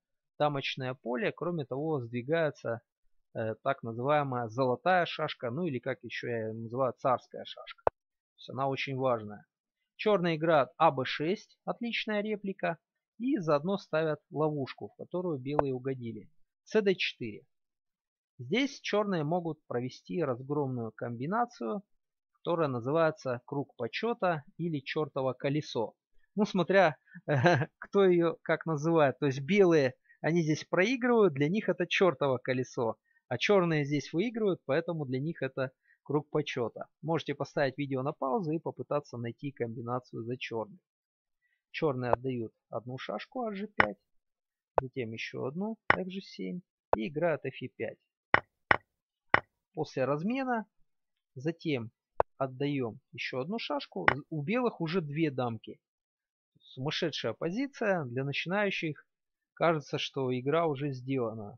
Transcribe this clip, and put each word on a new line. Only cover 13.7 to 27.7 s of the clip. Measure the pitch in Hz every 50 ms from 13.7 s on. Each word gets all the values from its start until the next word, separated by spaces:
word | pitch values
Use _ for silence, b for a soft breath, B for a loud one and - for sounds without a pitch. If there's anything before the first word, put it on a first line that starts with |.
| 202
ставят | - - - - 156 160 156 151 - _ -
ловушку, | 156 143 156 156 151 143 135 - - - -
в | 104 _
которую | - - - - 180 180 175 156 131
белые | 123 135 147 147 143 139 131
угодили. | 127 127 135 135 123 120 113 110 104 - - _ - - _ _ _ _
С | - - 220
Д | 196 196 185
четыре. | - - - - - 123 107 101 95 - _ _ _ _ _ _ _ _ _ _ _ _ _ _ _ _ _ _ -
Здесь | 123 123 180 247 277 269 - -
черные | - - 208 208 214 202 190 165 143
могут | 147 175 180 170 165 156 - _
провести | - 127 120 123 131 - - _ - 180 180 156
разгромную | 135 123 120 131 135 147 151 143 131 127 120 113 110 -
комбинацию, | - 127 120 120 117 131 165 202 233 240 240 - - 240 220 208 196 - _ _ _ _ _ _ _ _ _ _
которая | _ - - 175 165 160
называется | 139 127 120 110 131 151 165 165 156 156 - - 131 120 120 _
«Круг | - 139 143 131 - _
почета» | - 123 113 - - 214 233 240 - 190 180 165 147 - - -
или | - 165 175 156 139
«Чертово | - - - 156 151 139 - 139 131 131 123
колесо». | - - 139 143 151 147 - - 127 107 98 - _ _ _ _ - _ _ -
ну, | 190 214
смотря, | - - 185 165 - 190 196 180 156 147 - B B B 175 B
<laughs> | - 147 131 117 175 170 120 156 -